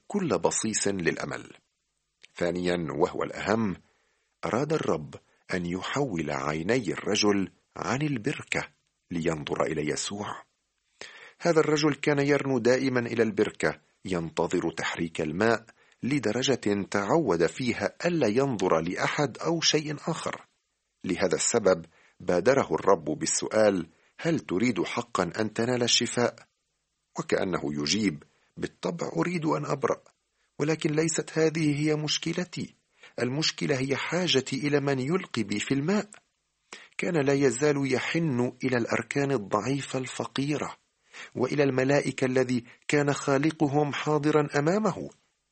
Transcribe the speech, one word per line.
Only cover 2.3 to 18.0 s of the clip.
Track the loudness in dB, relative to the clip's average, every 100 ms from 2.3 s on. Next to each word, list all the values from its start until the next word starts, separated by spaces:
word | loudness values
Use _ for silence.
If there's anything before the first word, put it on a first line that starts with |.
| -4
ثانياً، | -2 0 0 0 -2 0
وهو | 0 0
الأهم، | -6 -4 0 0 0 -4 -10 _ _ _ _ _ -4
أراد | -2 0
الرب | -2 0 -2 -4 -16 -20 _ -8
أن | -6 -4
يحول | -4 -4 -2 -2 -2 -2
عيني | -2 -2 -2 0 0 0
الرجل | -4 -2 2 2 2 -2 -8 _ -8
عن | -4 -2
البركة | -2 -2 -4 -6 -6 -6 -6 _ _ _ _
لينظر | -4 -2 -2 -4 -2
إلى | -2 -2 -2
يسوع. | -4 -6 -8 -8 -10 -14 _ _ _ _ _ -20 -20 -20 -4
هذا | 2 4
الرجل | 6 4 2
كان | 2 2 2
يرنو | 4 2 2 2
دائماً | 4 4 2 0
إلى | 0 2
البركة، | 2 2 0 0 -2 -2 _ _ -4
ينتظر | -4 -2 -2 0 0 -2
تحريك | -4 -6 -4 -6 -4
الماء، | -4 0 2 2 -2 _ _ _
لدرجة | -4 -2 0 0 0 0 0 -2 0
تعود | -2 2 2 2 2 2
فيها | 0 -4 -2 -4 -2